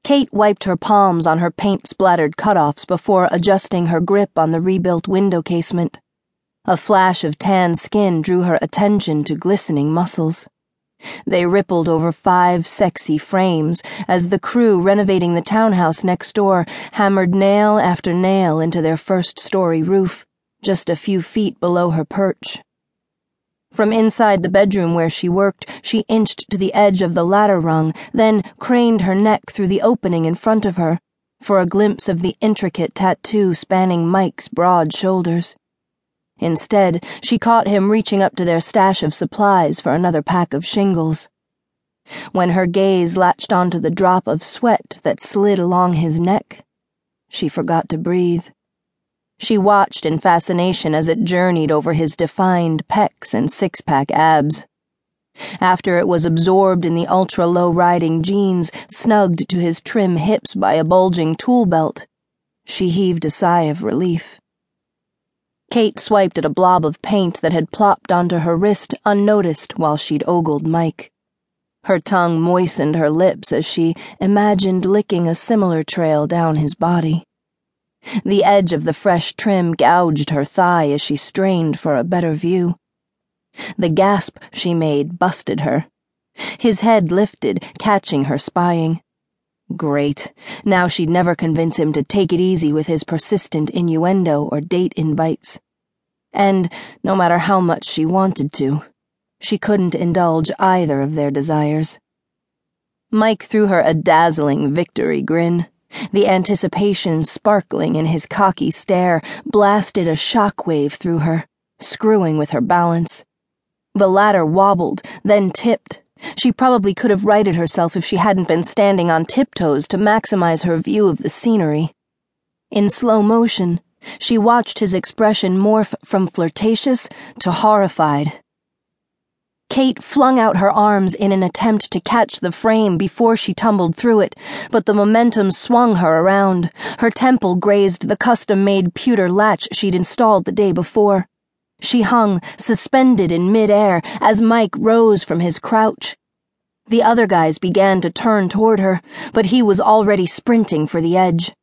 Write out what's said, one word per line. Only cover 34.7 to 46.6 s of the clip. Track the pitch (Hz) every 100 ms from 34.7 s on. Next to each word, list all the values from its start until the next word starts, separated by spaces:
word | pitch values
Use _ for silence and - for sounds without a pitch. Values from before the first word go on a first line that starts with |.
| 175 156
shoulders. | - 190 185 170 170 170 - _ _ _ _ _ _ _ _
Instead, | 165 160 - 208 190 170 - -
she | - 233
caught | 233 233 -
him | 202 196
reaching | 214 - 196
up | 190 -
to | 175
their | 165
stash | - 220 190 190
of | 156
supplies | - 175 - 202 190 156 -
for | 156
another | 147 175 165
pack | - 180 175
of | 143
shingles. | 175 208 196 170 160 156 - _ _ _ _ _ _ _ _ - -
When | 185 175
her | 180 180
gaze | 190 196 185 170
latched | 180 180 - -
onto | 190 180 170
the | 156
drop | 175 185 180 -
of | 156
sweat | - - 240 208 - -
that | 151 -
slid | - 202 202 190
along | 175 180 180
his | 165 165 160
neck, | 175 202 - -